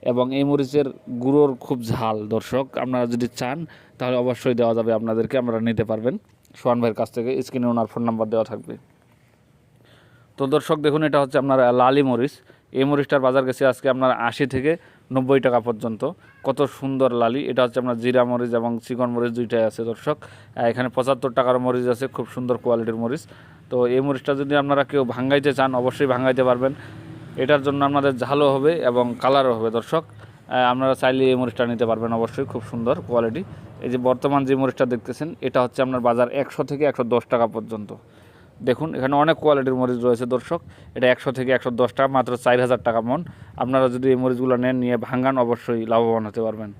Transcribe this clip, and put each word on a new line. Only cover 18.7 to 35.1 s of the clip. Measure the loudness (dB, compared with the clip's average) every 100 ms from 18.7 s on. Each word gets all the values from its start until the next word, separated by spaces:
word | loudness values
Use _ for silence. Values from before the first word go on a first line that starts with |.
| -6 -6
চিকন | -4 -2
মরিচ | -2 -2
দুইটাই | -2 -2 0
আছে, | 0 -2
দর্শক। | -8 -6 -4 -6
আহ, | -6 -20 -18 -2 -2
এখানে | 0 -2
পঁচাত্তর | -2 0 0 0
টাকার | 0 2 2
মরিচ | 2 0 0
আছে, | -2 -4
খুব | -8 -8
সুন্দর | -8 -4 -2
কোয়ালিটির | 0 0 0 -4
মরিচ। | -4 -6 -10 -20 -20 -20 -6
তো | 0 2
এই | 2
মরিচটা | 0 -2 -2 -2
যদি | 0 0
আপনারা | 2 0
কেউ | 2 0 0
ভাঙাইতে | -2 0 2 2
চান, | 0 0 2
অবশ্যই | -2 0 0
ভাঙাইতে | 2 2 2
পারবেন। | 2 4 0 -4 -14 -18 -18 -18 -14 -6
এটার | 2 2
জন্য | 2 0 0
আপনাদের | 2 2 0
ঝালও | -2 2 4
হবে | 4 2
এবং | 2 2 2 0 0
কালারও | 2 4 2
হবে, | 2 0
দর্শক। | -2 -2 -4
আহ, | -4 -18 -20 -20 -6 0 2
আপনারা | 2 0 2
চাইলে | 2 4 2
এই | 2
মরিচটা | 0 -2 -2
নিতে | 0 0
পারবেন, | 0 -2
অবশ্যই | -2 -2 -4 -6
খুব | -8
সুন্দর | -10 -6 -2 -2 0
কোয়ালিটি। | 0 0 -2 -10 -14 -20 -12
এই | -6
যে | -2
বর্তমান | 0 2 2 0 2
যে | 2
মরিচটা | 2 0 0
দেখতেছেন, | -2 -6